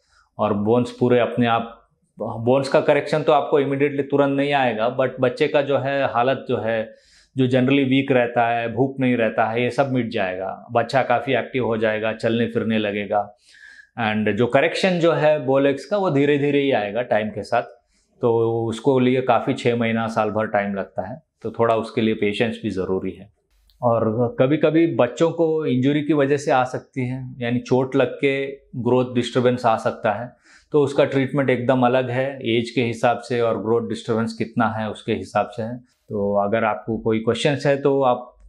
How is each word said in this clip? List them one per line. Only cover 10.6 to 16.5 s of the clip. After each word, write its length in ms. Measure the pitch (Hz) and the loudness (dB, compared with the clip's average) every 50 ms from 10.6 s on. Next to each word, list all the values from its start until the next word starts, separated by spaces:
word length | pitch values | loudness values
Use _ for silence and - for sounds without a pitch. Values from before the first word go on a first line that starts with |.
| - - | -8 -2
बच्चा 320 | 120 117 113 - - 131 120 | 0 0 0 2 0 0 2
काफ़ी 300 | - 120 117 - 135 127 | 2 0 0 0 0 -2
एक्टिव 320 | 113 110 - - 131 120 | -2 -2 -2 -4 -2 -2
हो 120 | 113 117 110 | -2 0 0
जाएगा, 360 | 110 107 107 107 107 110 110 | 0 0 0 0 -2 -4 -4
चलने 340 | 110 - 113 113 117 113 110 | -2 -2 -2 0 0 -2 -2
फिरने 300 | 117 120 107 110 113 110 | -2 -2 -2 0 0 0
लगेगा, 580 | 107 104 101 104 101 98 101 104 101 - - _ _ _ - - - - - - - _ _ 120 | 0 -2 -2 -4 -4 -2 -2 -2 -2 -4 -8 _ _ _ -20 -20 -20 -20 -20 -20 -20 _ _ -4
and 300 | 117 107 107 107 107 107 | -2 -2 0 0 0 0
जो 160 | 101 104 120 117 | 2 2 2 2
करेक्शन 420 | - 139 151 165 - - - 190 | 4 4 4 2 2 0 0 0
जो 220 | 180 170 156 170 | 2 2 2 2
है 340 | 151 143 147 151 151 151 135 | 4 4 4 2 2 2 2
बोलेक्स 400 | 131 135 139 139 139 139 139 - | 2 2 4 4 2 0 -2 -4
का, 120 | - 208 208 | -4 -2 0
वो 140 | 190 180 | 0 2
धीरे-धीरे 480 | 147 139 143 143 147 143 143 147 | 2 2 4 4 2 2 2 2